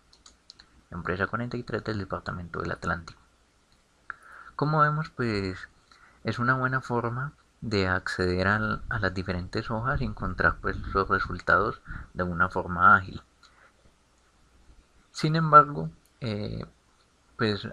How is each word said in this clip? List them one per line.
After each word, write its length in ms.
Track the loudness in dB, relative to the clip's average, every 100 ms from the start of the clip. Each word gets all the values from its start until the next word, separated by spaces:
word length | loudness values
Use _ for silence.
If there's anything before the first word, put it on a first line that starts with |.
| _ _ -20 -20 -20 -20 -20 _ -16
empresa 360 | -10 -6 -2 -2
cuarenta 300 | -2 -6 -6
y 60 |
tres 220 | -6 -6
del 140 | -4 -4
departamento 600 | -4 -6 -6 -8 -8 -6
del 120 | -4
Atlántico. 480 | -4 -4 -6 -6 -20 _ _ _ _ _ _ _ _ -18 -18 -18 -20 -12 -2
Como 240 | 0 4
vemos, 300 | 4 2 -4
pues, 580 | -4 0 0 -2 -4 -12 _ _ -20 -20 -12
es 140 | -6 -2
una 160 | 0
buena 260 | 2 2 -2
forma 520 | -2 -2 -2 -4 -6 -10 _ -12
de 280 | -2 2 2
acceder 600 | 2 0 0 0 2 4
al, 340 | 2 0 -4 -4
a 100 | -2
las 140 | -2
diferentes 580 | -2 -4 -4 -4 -6 -4
hojas 300 | -4 -2 -2
y 40 |
encontrar, 520 | -2 -4 -4 2 2 2
pues, 160 | -2 -4 -2
los 140 | 0 2
resultados 760 | 0 0 -4 2 2 2 -2 -10 -14 -10
de 80 | -4
una 260 | -4 0 0
forma 480 | 0 -4 4 8 6
ágil. 260 | 4 -12 -16 _ -20 _ -20 _ -20 _ _ _ _ _ _ _ -20 -20 -20 _ _
Sin 240 | -4 0 2
embargo, 540 | 8 8 8 2 -6 -8 _ -10
eh, 440 | -6 -4 -4 -6 -10 -14 _ _ _ _ _ -2
pues, 320 | 0 0 2